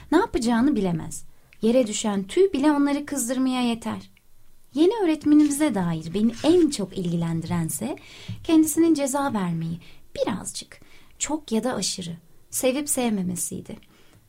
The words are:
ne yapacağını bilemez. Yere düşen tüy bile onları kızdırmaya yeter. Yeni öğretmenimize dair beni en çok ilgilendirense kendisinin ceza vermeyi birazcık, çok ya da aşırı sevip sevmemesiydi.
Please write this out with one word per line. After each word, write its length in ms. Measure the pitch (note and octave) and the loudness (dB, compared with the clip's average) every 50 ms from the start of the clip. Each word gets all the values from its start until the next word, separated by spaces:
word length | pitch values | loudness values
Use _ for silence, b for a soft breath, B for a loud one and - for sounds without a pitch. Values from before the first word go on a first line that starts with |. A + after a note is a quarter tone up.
| B B | B B
ne 60 | D4 E4 | 2 2
yapacağını 580 | A4 A#4 - E4+ A#3 A#3 A#3+ A3+ A#3+ C#4 D4 | 2 2 -2 -2 0 0 2 2 2 2 2
bilemez. 480 | G#3+ G3 F#3 E3+ D#3+ D#3+ D#3 - - - b b b b b b - | 2 0 0 -2 -4 -6 -8 -12 -12 -14 b b b b b b -2
Yere 260 | - A3 A#3 C4 B3+ G#3 | 0 2 4 4 2 2
düşen 360 | G#3+ - - A3 G3+ G3+ F#3+ | -2 -4 -4 -2 -4 -4 -6
tüy 300 | G3 - F4 F#4+ G4 G4 | -2 2 2 2 2 2
bile 180 | C4+ C4+ D#4 | 2 2 4
onları 340 | D4+ C#4 C#4+ C#4+ C#4+ D4 D4 | 4 4 2 0 0 -4 -4
kızdırmaya 560 | - D4 C#4 A#3+ A3+ C4 B3+ C4 C4 B3+ B3+ | -6 -6 -6 -4 -4 -2 -2 -2 -2 0 0
yeter. 480 | B3 A#3+ A#3 A3+ - A3 G#3+ G3 G3 - - _ _ - - - - - - - - - - | 0 -2 -2 -4 -6 -8 -8 -8 -12 -16 -20 _ _ -20 -20 -20 -20 -20 -20 -20 -20 -8 0
Yeni 180 | C4+ D#4+ F4+ A4+ A#4 G4+ | 2 2 4 4 2 2
öğretmenimize 720 | E4 D#4 D4+ - D4 D4+ D4+ D4+ D4 C#4+ C#4 D#4 D4+ A3+ | 0 0 0 2 4 6 6 6 4 4 2 0 0 2
dair 380 | G3 F3+ E3+ E3 D#3+ D#3+ E3 E3 | 0 0 0 -2 -4 -6 -4 -2
beni 180 | G3+ G#3+ A#3 A#3+ - - | 0 0 0 0 0 2
en 260 | C#4+ E4+ F4+ E4 D4 | 4 4 6 4 2
çok 280 | D4 - G3 F3+ - - | 2 -2 -6 -6 -6 -4
ilgilendirense 960 | F3+ F3 E3+ E3+ E3+ E3 E3 E3 E3 E3+ F3 E3+ E3 D#3+ D3 - G#3+ B3 F4 B B B B B B B B B B | -2 -2 -2 0 0 -2 -2 -4 -4 -2 -2 -2 -2 -2 -4 -6 -6 -6 -6 B B B B B B B B B B
kendisinin 500 | - E4 D#4 D#4 D#4 - D#4+ E4 E4+ D#4+ | 4 4 6 6 4 4 4 4 4 4
ceza 400 | C#4+ C#4 C4+ B3+ C#4+ C#4 C#4 A#3 | 2 2 0 0 0 0 0 0
vermeyi 460 | G#3 F#3+ F3 E3+ E3 E3 E3 E3+ F3 b b b b b - - | 0 0 -2 -2 -2 -4 -4 -6 -8 b b b b b -16 -6
birazcık, 640 | - C5+ - A#3 - - - - - - - - - b b b b b b b - | -4 -4 -2 -2 -4 -8 -10 -10 -12 -14 -14 -20 -20 b b b b b b b -8
çok 320 | - - D4 D#4+ - - | -6 -4 -4 -6 -4 -2
ya 120 | A3 A3+ F#3+ | -2 -2 0
da 100 | C4 B3 | -2 -4
aşırı 440 | G#3 F#3+ - - - F3+ E3+ E3+ E3+ - - - - - _ | -4 -4 -4 -6 -6 -8 -10 -12 -14 -16 -20 -20 -20 -18 _
sevip 400 | - - - C4 B3+ C#4+ D4 D4 | -6 -2 0 0 0 0 -2 -2
sevmemesiydi. 880 | - C4 B3 A#3 G#3+ G3 F#3 F3+ F3+ F3 - - - - - - - - - b b b b b b b b | -2 -2 0 0 0 0 -2 -2 -4 -4 -6 -8 -8 -10 -12 -12 -16 -16 -18 b b b b b b b b